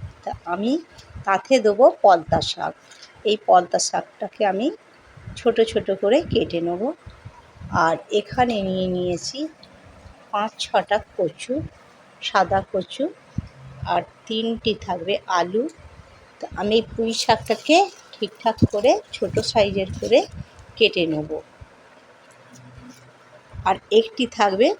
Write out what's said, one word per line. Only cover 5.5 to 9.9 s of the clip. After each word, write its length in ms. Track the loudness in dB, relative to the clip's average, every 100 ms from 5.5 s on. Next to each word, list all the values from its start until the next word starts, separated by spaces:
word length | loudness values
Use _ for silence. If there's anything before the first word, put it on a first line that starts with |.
| 2 0
ছোট 160 | -2 -4 -2
করে 180 | 0 0 0
কেটে 280 | -2 -2 -2 -4
নেব। 140 | -4 -6 -8 -14 -20 -20 -20 -20 -20 -4 0 2
আর 100 | 0 -2 -4
এখানে 360 | -2 0 0 0 -2
নিয়ে 200 | -2 -2 -2
নিয়েছি 440 | -2 -4 -6 -8 -10 -12 -20 -20 -20